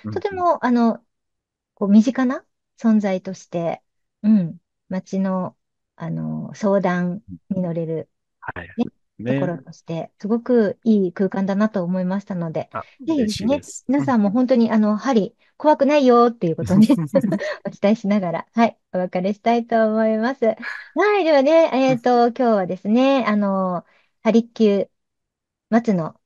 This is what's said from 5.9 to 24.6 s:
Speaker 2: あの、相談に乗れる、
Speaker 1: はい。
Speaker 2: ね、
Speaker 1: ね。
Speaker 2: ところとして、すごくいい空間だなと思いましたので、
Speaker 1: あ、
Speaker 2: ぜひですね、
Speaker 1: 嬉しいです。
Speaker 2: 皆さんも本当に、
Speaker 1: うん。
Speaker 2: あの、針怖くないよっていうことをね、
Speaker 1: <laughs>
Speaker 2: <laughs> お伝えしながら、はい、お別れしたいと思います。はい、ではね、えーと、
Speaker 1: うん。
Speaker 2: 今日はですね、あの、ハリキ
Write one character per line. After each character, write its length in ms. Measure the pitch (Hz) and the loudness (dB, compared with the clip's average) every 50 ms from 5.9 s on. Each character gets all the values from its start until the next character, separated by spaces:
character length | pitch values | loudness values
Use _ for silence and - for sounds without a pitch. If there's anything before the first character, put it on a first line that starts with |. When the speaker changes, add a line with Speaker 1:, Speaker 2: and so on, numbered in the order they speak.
| _ | _
Speaker 2:
あ 140 | _ 165 165 | _ -10 -10
の、 420 | 160 165 156 156 - 156 160 - - | -8 -8 -6 -6 -8 -8 -10 -12 -10
相 260 | - 214 202 196 202 | -4 -2 0 0 2
談 420 | 185 180 180 180 175 175 175 214 - - 180 - - _ | 2 0 0 0 -2 -4 -4 -8 -10 -16 -20 -20 -10 _
に 100 | 196 185 | -6 -4
乗 140 | 180 170 165 | -4 -4 -4
れ 120 | 170 165 | -6 -6
る、 220 | 156 160 156 - - _ _ _ _ _ _ | -6 -6 -8 -8 -12 _ _ _ _ _ _
Speaker 1:
は 140 | - - - - 85 | -16 -16 -14 -14 -16
い。 60 | - - - | -14 -8 -8
Speaker 2:
ね、 60 | 240 - - _ _ _ _ - 104 | -8 -8 -8 _ _ _ _ -12 -6
Speaker 1:
ね。 180 | 123 131 139 | -4 -2 -2
Speaker 2:
と 60 | 139 | -2
こ 60 | 135 170 | -4 -4
ろ 60 | - | -8
と 140 | - - 165 | -12 -18 -20
し 120 | - _ | -20 _
て、 260 | - 165 160 160 - _ _ | -10 -10 -8 -10 -10 _ _
す 100 | - 196 | -6 -4
ご 120 | 233 233 | -4 -4
く 380 | 233 - 247 233 214 190 - - _ | -2 0 0 2 2 0 -2 -4 _
い 240 | 233 220 202 190 175 | 2 2 2 2 0
い 40 | 175 | -2
空 160 | - 196 185 | -2 -4 -2
間 160 | - 196 196 | -2 -4 -4
だ 80 | 190 196 | -2 -2
な 140 | 202 214 214 | 0 -2 -2
と 140 | - 202 170 | -2 -4 -4
思 180 | 175 185 185 | -4 -4 -4
い 40 | 180 | -4
ま 160 | 180 190 202 | -4 -4 -6
し 40 | - | -6
た 100 | - 196 | -8 -8
の 180 | 175 170 160 156 | -8 -6 -6 -6
で、 160 | 160 - - - | -8 -8 -8 -12
Speaker 1:
あ、 100 | - - | -14 -14
Speaker 2:
ぜ 40 | - _ _ | -14 _ _
ひ 80 | 269 | -6
で 80 | 311 330 | -4 -2
す 0 | |
ね、 80 | 285 233 | -2 -2
Speaker 1:
嬉 100 | 214 208 | -2 -4
し 120 | - 196 | -4 -2
い 20 | 226 | -2
で 140 | 277 294 - | -2 -2 -4
す。 220 | - - - - - | -10 -18 -16 -6 -2
Speaker 2:
皆 160 | 254 285 277 | -2 -2 0
さ 120 | 277 254 | 0 0
ん 60 | 220 202 | 0 0
も 80 | 202 | 0
本 180 | 185 254 254 247 | 0 0 0 2
当 80 | 262 | 2
に、 100 | 233 226 | 2 2
Speaker 1:
う 20 | 220 | 2
ん。 20 | 220 | 2
Speaker 2:
あ 60 | 220 | 2
の、 180 | 214 208 214 | 2 0 0
針 380 | 202 202 262 269 220 180 - - _ _ _ _ | -2 -2 0 0 0 0 -2 -6 _ _ _ _
怖 200 | _ - 302 302 | _ 2 2 2
く 100 | 302 277 | 4 2
な 100 | 262 302 | 2 2
い 100 | 302 269 | 4 4
よ 220 | 254 240 240 240 240 | 6 6 6 6 4
っ 20 | 233 | 2
て 140 | - - | -2 -4
い 60 | 165 156 | -4 -4
う 40 | |
こ 80 | 165 165 | -4 -2
と 100 | - 180 | 0 4
を 40 | 202 | 4
ね、 80 | 220 - | 6 6
Speaker 1:
<laughs> 0 | |
Speaker 2:
<laughs> 800 | 277 170 160 143 - 185 - 202 - 208 - 622 554 - - | 4 2 0 0 0 0 0 0 -2 -4 -6 -8 -10 -10 -12
お 40 | 196 | -14
伝 220 | - - - 196 220 | -8 -2 0 0 0
え 20 | |
し 120 | - - 196 | 0 0 -2
な 120 | 202 214 | -2 0
が 120 | 185 170 165 | -2 -2 -6
ら、 140 | 160 - - _ | -6 -8 -6 _
は 100 | 226 233 | 0 0
い、 120 | 214 - _ _ _ - | 0 0 _ _ _ -4
お 60 | 185 | -4
別 220 | 180 180 - 185 | -4 -2 -4 -2
れ 140 | 175 196 208 | -2 -2 -4
し 60 | - | -2
た 140 | _ 233 233 | _ 0 0
い 120 | 240 233 | 0 -2
と 200 | 233 233 226 220 214 | -2 0 0 2 2
思 180 | 214 220 220 | 0 0 0
い 100 | 220 220 | 0 0
ま 180 | 220 220 254 269 | 0 -2 -4 -2
す。 100 | - 233 | 0 0
は 100 | 220 220 - 240 - - - - - _ 294 381 415 415 403 | -2 -2 -2 -8 -14 -14 -16 -18 -8 _ 0 0 2 2 2
い、 40 | 330 | 2
で 80 | 320 311 | 4 4
は 100 | 277 262 | 4 4
ね、 480 | 294 320 330 330 - - 254 269 262 | 4 6 4 4 4 2 2 2 2
え 20 | 262 | 0
ー 60 | 233 | 0
と、 260 | - 247 247 240 240 | 2 2 2 4 2
Speaker 1:
う 20 | 240 | 2
ん。 20 | 233 | 0
Speaker 2:
今 180 | - 254 233 | 0 0 2
日 40 | 220 | 2
は 120 | 202 185 | 0 0
で 100 | 175 185 | -2 -6
す 120 | 180 - 202 | -6 -2 0
ね、 360 | 214 247 262 269 277 269 226 | 2 2 4 4 2 2 0
あ 100 | 208 208 | 0 0
の、 480 | 208 202 196 196 190 190 185 180 170 - _ _ _ _ _ _ _ _ | 0 0 0 -2 -2 -2 -2 -4 -6 -8 _ _ _ _ _ _ _ _
ハ 80 | 233 | 2
リ 180 | 202 233 226 - | 2 2 2 0
キ 200 | _ - | _ 0